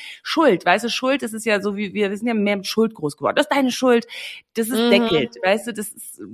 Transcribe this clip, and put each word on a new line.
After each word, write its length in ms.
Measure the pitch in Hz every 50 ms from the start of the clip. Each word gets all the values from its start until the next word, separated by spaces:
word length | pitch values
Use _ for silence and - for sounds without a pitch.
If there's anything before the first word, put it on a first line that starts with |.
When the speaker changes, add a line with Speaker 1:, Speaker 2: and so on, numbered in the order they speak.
| - - - -
Speaker 1:
Schuld, 440 | _ - - 311 320 269 190 165 -
weißt 180 | 175 180 214 226
du, 60 | 226
Schuld, 320 | - - 262 262 277 262
das 100 | 254 220
ist 140 | 220 220 -
ja 160 | 233 208 202
so, 160 | 190 208 202
wie 160 | 202 214 185 180
wir, 160 | 208 208 190
wir 80 | 208
sind 100 | 196 226
ja 60 | 247 226
mehr 240 | 214 202 202 208
mit 100 | 196 185
Schuld 260 | - - 220 226 220 220
groß 220 | - 156 147 -
geworden. 220 | - 143 101 -
Das 80 | 285 294
ist 100 | - 277
deine 160 | 285 269 247
Schuld, 340 | - - 262 254 240 233 226 - - - - - - - _ _ _
das 120 | 226 226
ist 140 | 220 262 220
Speaker 2:
Mhm. 80 | 233 240
Speaker 1:
deckelt, 480 | 220 - 233 226 - 151 - - - -
weißt 260 | - 185 202 220 214
du, 60 | 240 208
das 160 | 208 214 -
ist, 300 | - - - - - - - -